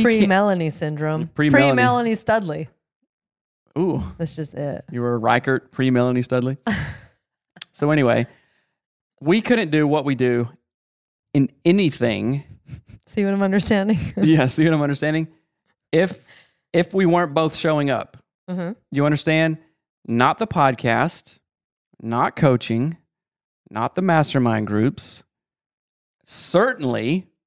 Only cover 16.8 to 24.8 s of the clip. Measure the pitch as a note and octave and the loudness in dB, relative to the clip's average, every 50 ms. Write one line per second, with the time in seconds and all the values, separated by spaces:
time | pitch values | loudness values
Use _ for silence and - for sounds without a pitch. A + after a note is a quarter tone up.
16.8 | F3 E3+ - F#3+ F#3+ E3 E3+ F3 F3 D#3 C#3 D#3+ D#3+ D#3+ D#3 - - E3 D#3 D3 | 0 0 0 2 2 4 4 2 2 0 0 0 0 0 -2 -2 -2 0 0 0
17.8 | C#3+ C#3 C3 G#2+ - - - - _ _ _ _ _ - F3+ F#3 F3 E3+ - - | 0 0 -2 -4 -4 -8 -16 -20 _ _ _ _ _ -10 -8 -8 -8 -8 -10 -12
18.8 | _ - - C#3 C#3+ D3+ D3+ D3 - E3 D#3 D#3+ D#3+ D#3+ D#3+ D#3 - _ _ _ | _ -6 -2 0 2 2 2 0 0 0 2 2 2 2 0 -4 -10 _ _ _
19.8 | _ _ _ _ _ - A#2 A#2 B2 C#3 - - A3+ G#3+ - F3+ C#3+ C3+ B2+ - | _ _ _ _ _ -2 0 2 2 2 2 0 -4 -2 0 2 2 2 2 0
20.8 | - A#2+ A2+ A#2 C3 E3+ - - - - - _ _ _ _ _ _ _ _ _ | -2 -2 0 0 0 -2 -4 -8 -16 -20 -20 _ _ _ _ _ _ _ _ _
21.8 | _ _ _ - - A2+ A#2 B2 C#3+ - - - D#3+ C#3 B2+ A#2 - - A2+ A2+ | _ _ _ -14 -8 -6 -2 -2 -2 -2 -2 0 2 2 2 2 0 -2 -2 -2
22.8 | B2+ D#3+ E3 - _ _ _ _ _ _ _ _ _ _ _ _ _ - - G#2+ | -2 -4 -6 -10 _ _ _ _ _ _ _ _ _ _ _ _ _ -12 -8 -6
23.8 | A#2 C#3 - - F#3+ F#3 E3 D#3 D3 - - C3+ B2 A#2+ A2 G#2+ G#2+ G2 G#2 G#2+ | -6 -4 -4 -2 0 2 4 4 2 2 2 0 2 2 0 0 -2 -2 0 0